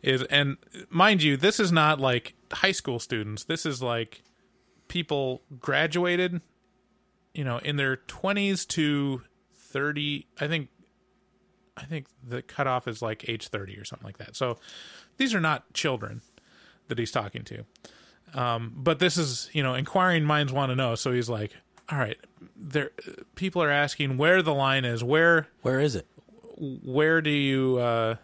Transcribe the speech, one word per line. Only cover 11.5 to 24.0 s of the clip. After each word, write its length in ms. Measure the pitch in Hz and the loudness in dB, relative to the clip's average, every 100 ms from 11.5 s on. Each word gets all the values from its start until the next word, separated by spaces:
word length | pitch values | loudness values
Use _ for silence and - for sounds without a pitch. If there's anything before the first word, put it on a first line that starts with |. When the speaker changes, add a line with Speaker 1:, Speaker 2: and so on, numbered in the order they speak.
| _ _ - | _ _ -20
Speaker 1:
I 60 | |
think 240 | 135 160 131 _ 127 | -12 -12 -12 _ -10
the 140 | 123 | -10
cutoff 460 | - - 135 127 123 | -8 -2 0 0 -4
is, 140 | 110 | -6
like, 240 | 113 110 - | -6 -6 -6
age 200 | 113 - | -8 -6
thirty 280 | 104 98 98 | -8 -8 -12
or 60 | |
something 200 | 107 - | -14 -14
like 120 | 104 - | -16 -16
that. 180 | 101 | -16
So 220 | - 127 117 - - - - - - | -4 -4 -4 -12 -20 -20 -20 -20 -4
these 180 | 262 | 0
are 60 | 214 | 2
not 320 | 160 151 _ | 0 -2 _
children 480 | - 156 123 107 113 _ _ _ - - _ - | -4 -2 -2 -6 -12 _ _ _ -20 -20 _ -8
that 100 | 120 | -4
he's 140 | 113 | -2
talking 320 | 131 101 - | -2 -4 -10
to. 220 | 107 110 110 _ - - - _ _ | -12 -14 -16 _ -20 -20 -20 _ _
Um, 380 | 135 123 117 117 | -4 -2 -2 -4
but 220 | 127 135 156 | -2 -2 2
this 180 | 180 165 | 2 2
is, 300 | 151 123 - | -2 -4 -4
you 80 | 151 | -2
know, 140 | 131 | 0
inquiring 480 | 127 147 190 185 165 | -2 0 2 4 2
minds 280 | 147 147 143 | 2 2 2
wanna 240 | 131 135 | 0 0
know. 200 | 127 127 | 0 0
So 160 | 117 135 | 0 0
he's 180 | 123 117 | 0 0
like, 220 | 110 104 - _ - - | -4 -6 -10 _ -20 -8
"All 80 | - | -2
right, 180 | 110 - - _ - | -2 -4 -14 _ -20
there, 340 | - 175 147 139 - - - - | -16 -4 -4 -4 -8 -16 -16 -18
people 260 | - 185 175 | -6 -4 0
are 80 | 151 | 2
asking 480 | 143 143 - | 4 2 0